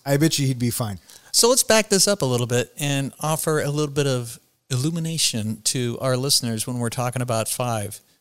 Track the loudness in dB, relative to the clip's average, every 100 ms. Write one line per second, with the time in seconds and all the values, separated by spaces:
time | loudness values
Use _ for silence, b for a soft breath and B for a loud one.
0 | 0 2 4 2 0 0 0 -2 -4 -6
1 | B B B 2 4 4 4 4 4 4
2 | 4 2 2 2 2 0 0 -2 -2 -2
3 | -2 -4 -4 -2 0 0 0 -2 -2 0
4 | 0 -2 -4 -12 _ _ -6 -2 -2 -2
5 | -4 -2 0 0 -4 -4 -4 -2 -2 -2
6 | -2 0 0 0 0 -4 -4 -4 -4 -2
7 | -4 -4 -2 -2 -2 -4 -2 -4 -6 -10
8 | _ _